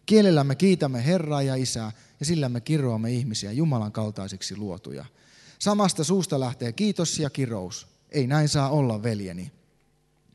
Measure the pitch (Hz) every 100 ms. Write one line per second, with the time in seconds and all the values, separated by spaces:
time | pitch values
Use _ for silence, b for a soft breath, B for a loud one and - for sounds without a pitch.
0 | - 214 202 151 139 131 196 170 143 123
1 | 135 185 151 147 139 131 127 117 110 b
2 | b b 147 165 131 120 - 156 131 110
3 | 117 123 113 107 101 127 160 123 104 110
4 | 107 104 95 95 - 95 104 82 64 67
5 | 139 B B B B B 202 208 190 -
6 | 151 190 160 139 127 - 117 113 208 180
7 | 160 - 143 147 123 107 90 - - _
8 | _ 151 123 151 151 151 135 151 127 107
9 | 117 104 92 87 113 - _ _ _ _
10 | _ _ _